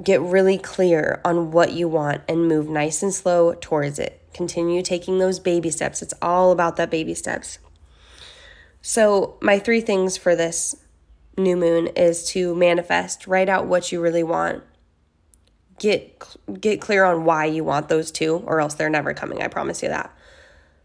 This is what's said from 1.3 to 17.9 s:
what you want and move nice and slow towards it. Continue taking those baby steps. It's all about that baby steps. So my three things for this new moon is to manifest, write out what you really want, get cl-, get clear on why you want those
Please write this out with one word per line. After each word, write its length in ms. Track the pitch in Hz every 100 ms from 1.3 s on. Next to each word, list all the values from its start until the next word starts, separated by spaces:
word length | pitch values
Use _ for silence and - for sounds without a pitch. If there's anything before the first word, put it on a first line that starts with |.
| 170 165
what 220 | 165 170
you 140 | 165 170
want 360 | 156 147 147 -
and 180 | 165 165
move 180 | 156 151
nice 360 | 156 151 156
and 100 | 196
slow 400 | 190 180 175 170
towards 460 | 170 - 151 143 147
it. 240 | - - _
Continue 480 | - 175 175 170 175
taking 380 | 180 175 175 185
those 200 | 185 185
baby 320 | 185 175 165
steps. 300 | - - -
It's 140 | - -
all 280 | 170 180 185
about 260 | 180 170 165
that 140 | 170
baby 240 | 160 160
steps. 440 | 170 - - - - - _ - _ - - - - - - - _ -
So 480 | - 214 202 170 -
my 160 | 214 202
three 220 | 196 226
things 360 | 226 190 185 185
for 200 | 180 170
this 400 | 165 165 - - _ _ _ _ _ -
new 200 | 190 180
moon 320 | 170 170 170
is 360 | - 175 170 -
to 280 | 190 180
manifest, 720 | 170 175 170 170 170 185 - -
write 220 | 185 190
out 180 | 185 185
what 240 | 180 175
you 100 | 180
really 220 | 170 170
want, 400 | 165 165 170 - - _ _ _ _ _ _ _ _ _ _ -
get 420 | 208 196 - _
cl-, 340 | - - - 190
get 240 | 214 208
clear 220 | - 202
on 220 | 190 170
why 220 | 165 160 156
you 180 | 160
want 240 | 156 143
those 240 | 147